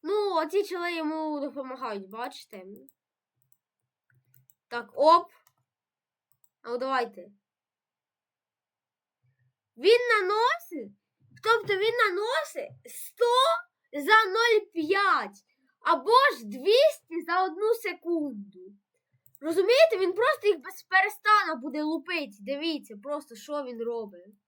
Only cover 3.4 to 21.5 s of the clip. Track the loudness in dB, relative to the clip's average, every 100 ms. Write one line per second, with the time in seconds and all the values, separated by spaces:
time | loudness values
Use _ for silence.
3.4 | _ _ _ _ _ _ _ _ _ _
4.4 | _ _ _ -10 -10 4 6 6 4 _
5.4 | _ _ _ _ _ _ _ _ _ _
6.4 | _ _ -10 -6 -2 -2 -2 -10 -20 _
7.4 | _ _ _ _ _ _ _ _ _ _
8.4 | _ _ _ _ _ _ _ _ _ _
9.4 | _ _ _ 0 4 4 4 0 2 0
10.4 | 0 0 -8 -12 -12 _ _ _ _ -8
11.4 | 0 0 2 0 0 2 0 0 -2 -4
12.4 | -4 -10 -12 -16 -18 -16 -16 _ 2 4
13.4 | 2 0 -6 _ _ -8 4 4 4 0
14.4 | 2 2 0 -8 -2 0 2 0 -2 -14
15.4 | _ _ _ _ -2 0 4 6 6 0
16.4 | -10 -4 2 6 4 2 _ -8 -2 -2
17.4 | -2 -2 -2 -2 -4 -8 -4 -4 -4 -10
18.4 | -16 -20 -20 -20 _ _ _ _ _ _
19.4 | -2 0 4 6 6 4 -2 0 0 2
20.4 | 0 0 -6 -18 -2 0 0 -4 2 2
21.4 | 2